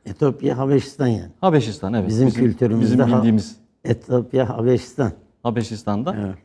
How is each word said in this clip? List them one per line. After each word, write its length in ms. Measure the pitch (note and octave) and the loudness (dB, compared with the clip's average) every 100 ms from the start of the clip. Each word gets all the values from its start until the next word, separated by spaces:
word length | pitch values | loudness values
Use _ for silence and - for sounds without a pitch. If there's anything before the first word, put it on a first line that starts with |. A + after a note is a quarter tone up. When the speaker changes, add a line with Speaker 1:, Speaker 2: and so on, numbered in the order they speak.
| - | -12
Speaker 1:
Etiyopya, 520 | G2 D3 - C3+ B2 | -2 -2 0 -2 -2
Habeşistan 500 | C3+ C#3 - - B2+ | 0 0 0 -2 -2
yani. 220 | G#2+ F2 - | -2 -6 -2
Speaker 2:
Habeşistan, 540 | F#3+ D3+ G#2+ G2+ F#2+ | 2 2 0 -4 -4
evet. 160 | A#2 G2 | -2 0
Speaker 1:
Bizim 180 | A2 B2+ | 2 2
Speaker 2:
Bizim, 160 | A2 | 2
Speaker 1:
kültürümüzde 500 | A#2+ A2+ G2 A2+ A#2 | 0 2 0 2 2
Speaker 2:
bizim 180 | B2+ A#2 | 2 4
Speaker 1:
ha-, 60 | A#2 | 4
Speaker 2:
bildiğimiz. 400 | A2+ G#2+ - - _ _ | 4 2 0 -12 _ _
Speaker 1:
Etiyopya, 640 | - A#2+ - B2 A2+ C3 A#2 | -4 -4 0 -2 0 -2 -2
Habeşistan. 640 | A2+ A#2 B2 - - A2+ - _ _ | 0 0 0 -2 -4 -4 -4 _ _
Speaker 2:
Habeşistan'da. 720 | A#2+ A2+ G#2+ A2 - G2+ D3 G#3 G2 | -4 -4 -4 -6 -4 -4 -4 -4 -6
Speaker 1:
Evet. 100 | F#2 | -6